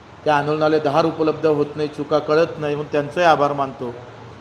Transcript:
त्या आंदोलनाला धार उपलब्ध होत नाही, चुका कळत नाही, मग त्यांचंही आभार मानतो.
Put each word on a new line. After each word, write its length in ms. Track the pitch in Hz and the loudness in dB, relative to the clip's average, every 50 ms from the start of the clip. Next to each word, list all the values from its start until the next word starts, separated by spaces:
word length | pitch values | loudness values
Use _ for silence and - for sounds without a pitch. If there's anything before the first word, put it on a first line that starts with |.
| - - - - - | -20 -20 -20 -4 0
त्या 120 | 151 147 | 2 2
आंदोलनाला 420 | 143 143 147 151 156 156 156 156 151 | 2 2 0 0 2 2 2 2 2
धार 260 | 151 143 135 160 165 | 2 2 2 2 2
उपलब्ध 420 | 165 160 156 160 156 147 143 151 | 2 0 0 0 0 0 2 0
होत 200 | 156 151 143 147 143 - | 2 2 2 0 -2 -2
नाही, 120 | 151 151 147 | -6 -6 -6
चुका 300 | - 151 143 - 156 147 | -6 -8 -4 -2 -2 -2
कळत 280 | 147 - 151 160 170 165 - 156 | 0 2 2 2 2 0 -2 -6
नाही, 180 | 151 147 147 | -6 -4 -4
मग 80 | 143 151 | -6 -6
त्यांचंही 420 | 143 160 147 143 - - 175 175 | -2 -2 -2 -2 -2 -2 2 4
आभार 260 | 165 151 139 147 156 | 4 6 4 2 0
मानतो. 420 | 143 143 135 135 120 - 127 120 120 123 120 - - - - - - - | 0 -2 -4 -6 -6 -8 -10 -10 -10 -12 -16 -18 -20 -20 -20 -20 -20 -20